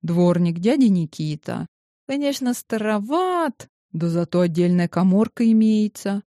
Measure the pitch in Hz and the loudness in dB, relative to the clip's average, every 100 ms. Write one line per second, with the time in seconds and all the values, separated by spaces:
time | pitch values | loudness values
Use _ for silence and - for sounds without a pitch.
0 | 165 170 175 175 175 170 196 294 247 185 | -2 2 4 4 0 0 0 4 4 4
1 | 156 - 151 147 - - 170 _ _ _ | -2 -6 -6 -6 -8 -8 -8 _ _ _
2 | - 277 285 269 254 247 - 226 214 214 | -8 -4 -2 -2 -4 -4 -4 -4 -2 -2
3 | 208 311 370 359 320 - - _ _ 170 | -2 -2 0 -2 -2 -6 -20 _ _ -6
4 | 170 170 170 175 175 160 175 180 175 - | -2 -2 -2 0 0 0 2 2 0 0
5 | 190 190 220 - 226 220 220 214 214 - | 2 2 0 0 2 4 4 2 -2 -4
6 | 202 202 - | -8 -8 -8